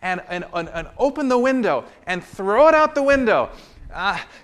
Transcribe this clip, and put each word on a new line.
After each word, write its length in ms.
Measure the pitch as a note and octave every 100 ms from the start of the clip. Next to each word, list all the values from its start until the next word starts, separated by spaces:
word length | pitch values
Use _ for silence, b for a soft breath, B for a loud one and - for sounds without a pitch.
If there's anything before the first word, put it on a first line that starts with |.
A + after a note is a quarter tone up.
and, 180 | F#3 F3+ -
and, 160 | F3+ F3
and, 160 | E3+ E3
and 180 | E3 D#3+ -
open 280 | C4+ C#4+ C4+
the 120 | B3
window 460 | B3+ C4 G3+ C3+ - B -
and 180 | F3+
throw 440 | - - F#3+ A3 D#4
it 80 | D#4
out 180 | D4+
the 100 | D4+
window. 460 | C#4 C#4 A#3+ D#3 A2 B B B B
Uh, 280 | D#3 F#3+ E3 B B